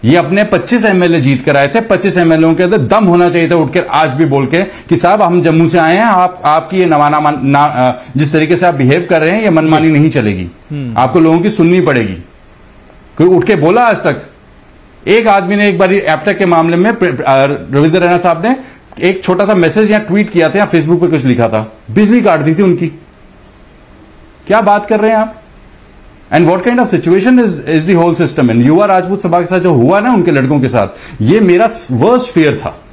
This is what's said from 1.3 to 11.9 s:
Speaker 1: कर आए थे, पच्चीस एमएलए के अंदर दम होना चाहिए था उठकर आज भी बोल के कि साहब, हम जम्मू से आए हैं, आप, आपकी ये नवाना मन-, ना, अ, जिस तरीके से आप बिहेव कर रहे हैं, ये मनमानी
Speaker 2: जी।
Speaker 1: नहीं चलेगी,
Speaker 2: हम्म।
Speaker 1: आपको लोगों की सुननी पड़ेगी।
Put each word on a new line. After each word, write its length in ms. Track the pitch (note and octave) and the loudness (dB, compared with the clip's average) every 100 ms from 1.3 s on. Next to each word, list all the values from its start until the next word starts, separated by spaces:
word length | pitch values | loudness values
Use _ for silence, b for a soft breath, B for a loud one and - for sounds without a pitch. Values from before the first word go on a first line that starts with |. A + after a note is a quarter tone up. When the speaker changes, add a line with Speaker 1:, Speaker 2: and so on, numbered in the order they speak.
| C3 - | 0 0
Speaker 1:
कर 120 | C#3 | 0
आए 100 | C#3 | 0
थे, 140 | - | -2
पच्चीस 360 | A3+ F#3 G3 E3+ | -2 -2 0 -2
एमएलए 380 | E3 D#3+ D#3+ D#3+ | 0 2 2 2
के 80 | |
अंदर 140 | F3+ G#3 | 0 0
दम 280 | B2 G#3 G3+ | 0 0 2
होना 240 | F3 F3 | 2 2
चाहिए 200 | E3+ E3 | 0 0
था 60 | E3+ | 0
उठकर 300 | D3 C3+ - | 0 -2 -2
आज 220 | C#3+ D#3+ | -2 -2
भी 120 | C3 D#3 | 0 0
बोल 200 | C#3 C3 | 0 -2
के 180 | E3 | -2
कि 340 | F#3+ - - E3 | -4 -10 -4 0
साहब, 240 | F3 G#3 | 0 2
हम 200 | F#3 F3 | 2 2
जम्मू 260 | D#3+ D#3+ E3 | 2 2 2
से 100 | E3+ | 2
आए 180 | D#3+ F3+ | 0 0
हैं, 80 | |
आप, 380 | A#3 F#3 F3+ F3+ D3 | 0 0 0 -2 -2
आपकी 320 | D#3 - F#3 | -2 -2 -2
ये 80 | F3+ | 0
नवाना 340 | D3 D3 D3+ | 2 2 0
मन-, 240 | D3+ D3 | -2 -2
ना, 220 | C3+ C#3 D3 | 0 0 0
अ, 380 | B2 B2+ B2 B C#3+ | 0 -2 -2 B -4
जिस 160 | D3 | -2
तरीके 240 | D#3 D3+ F3 | 0 0 0
से 80 | F3+ | 0
आप 80 | |
बिहेव 340 | C#3+ B2+ D#3+ F3 | 0 0 0 0
कर 120 | E3+ | 0
रहे 100 | D#3 | 0
हैं, 100 | G3+ | 0
ये 80 | A3 | 0
मनमानी 380 | D#3+ D#3 D#3 D#3+ | 0 2 2 2
Speaker 2:
जी। 60 | |
Speaker 1:
नहीं 160 | D3+ D#3 | 2 2
चलेगी, 380 | D3+ G#2+ F#2 F2 - - | 0 -2 -4 -8 -14 -14
Speaker 2:
हम्म। 260 | D3 B2+ A2+ | -12 -6 -2
Speaker 1:
आपको 220 | B2+ F3+ | 0 2
लोगों 200 | D#3+ E3 | 2 2
की 100 | G3 | 0
सुननी 320 | G#3+ E3+ F3+ | 0 2 2
पड़ेगी। 320 | F3 | 0